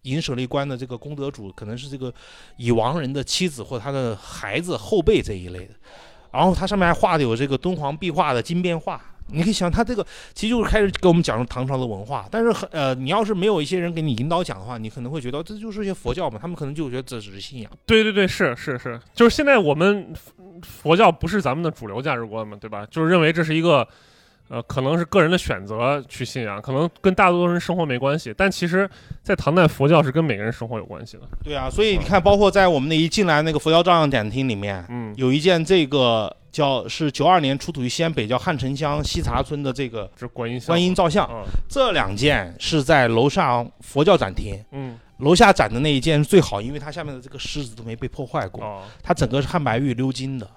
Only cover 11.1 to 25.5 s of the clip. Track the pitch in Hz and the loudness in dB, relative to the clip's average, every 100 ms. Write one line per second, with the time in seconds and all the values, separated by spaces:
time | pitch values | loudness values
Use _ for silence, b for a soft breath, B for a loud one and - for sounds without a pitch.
11.1 | 170 156 113 123 127 131 131 123 98 104 | 4 2 -2 -4 -6 -4 -4 -4 -8 -8
12.1 | 123 98 220 233 165 196 160 139 127 131 | -10 -6 0 0 0 -4 -2 -2 -2 -2
13.1 | 202 214 202 202 190 143 185 170 165 156 | 0 0 0 0 0 0 -2 -2 -2 -2
14.1 | 113 - 170 180 98 101 120 110 135 120 | -2 0 -2 -2 -8 -10 -10 -10 -10 -10
15.1 | 151 123 139 170 214 220 202 196 190 120 | -8 -6 -8 -10 -12 -12 -8 -6 -6 -6
16.1 | 135 160 104 160 170 139 147 127 123 127 | -4 -4 -6 -10 -8 -8 -6 -6 -6 -8
17.1 | 120 101 98 - 131 101 - - 220 220 | -12 -12 -16 -14 -14 -16 -16 2 4 4
18.1 | 202 185 - 170 120 - 123 131 120 _ | 2 0 0 -2 -2 -6 -6 -8 -12 _
19.1 | - 233 269 285 262 151 147 190 202 - | 6 6 6 4 6 4 4 4 4 -4
20.1 | 160 - _ - 170 - - 147 175 220 | -16 -18 _ -20 -20 -20 -8 2 6 6
21.1 | 180 165 202 135 143 170 - 113 104 147 | 4 -2 -2 -2 -2 -4 -6 -10 -6 -4
22.1 | 123 113 110 107 101 110 107 104 160 160 | -6 -6 -8 -10 -12 -12 -12 -8 -2 4
23.1 | 180 156 165 156 160 170 143 113 b b | 6 4 2 0 2 4 4 2 b b
24.1 | b b b _ 120 - 139 131 170 170 | b b b _ -12 -6 -4 0 -2 2
25.1 | 196 160 175 - | 2 4 2 -2